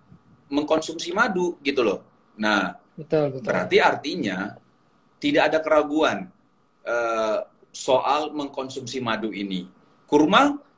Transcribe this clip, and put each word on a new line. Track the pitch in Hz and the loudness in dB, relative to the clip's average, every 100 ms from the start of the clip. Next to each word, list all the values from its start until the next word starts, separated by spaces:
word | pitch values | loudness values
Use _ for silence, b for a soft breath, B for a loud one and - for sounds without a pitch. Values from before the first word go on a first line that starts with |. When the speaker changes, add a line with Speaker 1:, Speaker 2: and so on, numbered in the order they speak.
| _ - _ _ - | _ -20 _ _ -6
Speaker 1:
mengkonsumsi | 143 151 160 - 160 175 | -4 0 -2 -2 -8 -4
madu | 190 240 185 175 - 139 | -2 0 0 -2 -2 -2
gitu | - | 0
loh. | 107 92 - _ _ - | 0 -2 -6 _ _ -4
Nah, | 107 101 90 - _ | 0 0 -2 -6 _
Speaker 2:
Betul, | - 151 156 143 | -20 -2 0 0
betul. | 127 - | -4 -4
Speaker 1:
berarti | - - 202 | -2 2 2
artinya | 175 - 143 180 110 92 101 - _ _ _ _ _ _ | 4 0 -4 -4 -4 -4 -6 -10 _ _ _ _ _ _
tidak | 143 147 151 | 0 2 4
ada | 160 | 2
keraguan, | 156 151 147 151 139 101 92 _ _ _ _ _ - | 2 2 2 2 2 0 -8 _ _ _ _ _ -4
eh, | 120 117 113 110 104 - _ _ | -2 0 0 0 -2 -4 _ _
soal | - - 127 123 147 151 | -6 2 2 2 0 -2
mengkonsumsi | 147 139 - 131 131 123 131 | -6 -8 -8 -10 -10 -10 -6
madu | 117 107 107 | -4 -4 -4
ini. | 98 101 95 87 - _ _ _ | -6 -6 -6 -8 -18 _ _ _
Kurma | 147 160 214 285 285 - | 4 6 6 4 2 -10